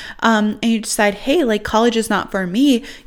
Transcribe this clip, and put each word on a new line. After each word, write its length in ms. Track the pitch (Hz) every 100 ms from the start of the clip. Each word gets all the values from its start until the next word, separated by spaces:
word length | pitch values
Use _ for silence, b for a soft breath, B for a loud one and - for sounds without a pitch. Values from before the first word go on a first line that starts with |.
| B B
um, 380 | 226 226 214 208
and 100 | 233
you 80 | 226
decide, 340 | 214 - 208
"Hey, 300 | 202 - 311
like, 200 | 262 208
college 320 | 208 220 240 226
is 120 | 220
not 220 | 202 -
for 160 | 196 180
me," 360 | 196 285 240 - B